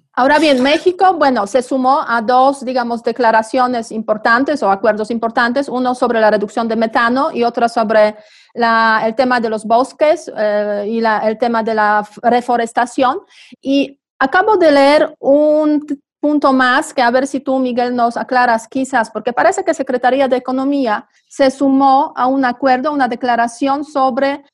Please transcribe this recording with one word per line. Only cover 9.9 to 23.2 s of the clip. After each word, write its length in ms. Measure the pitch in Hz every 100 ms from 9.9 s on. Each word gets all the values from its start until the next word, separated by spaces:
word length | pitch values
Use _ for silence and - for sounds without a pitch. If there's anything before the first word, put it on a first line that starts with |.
| - 302 330 - -
eh, 480 | 214 208 208 202 208
y 120 | 226
la, 180 | 226 214 220
el 100 | 220
tema 240 | 240 233
de 120 | 220
la 300 | 220 208 208 208
f-, 120 | -
reforestación. 1000 | 240 240 240 240 233 - 247 - 254 330 - - - -
Y 380 | 262 277 - - _ _
acabo 380 | 269 370 427 415
de 160 | 330
leer 420 | 285 277 302 320 -
un 680 | - 285 302 302 302 302 294
t-, 100 | 285 _ _
punto 340 | 294 302 285
más 400 | 262 254 254 -
que 80 | -
a 100 | 240
ver 160 | 247 269
si 140 | 277
tú, 200 | 269 262
Miguel, 340 | 254 240 247
nos 220 | 247 233 233
aclaras 500 | 240 254 247 226 -
quizás, 400 | 269 262 254 220
porque 240 | 214 240
parece 320 | 240 311 381
que 80 | 370
Secretaría 560 | 311 269 247 247 262 269
de 80 | 254
Economía 720 | 262 262 269 285 247 208 - _ _
se 220 | - 269
sumó 640 | 262 277 269 277 269 302 -
a 100 | 254
un 180 | 269
acuerdo, 480 | 254 247 269 254 277
una 160 | 294 254
declaración 760 | 240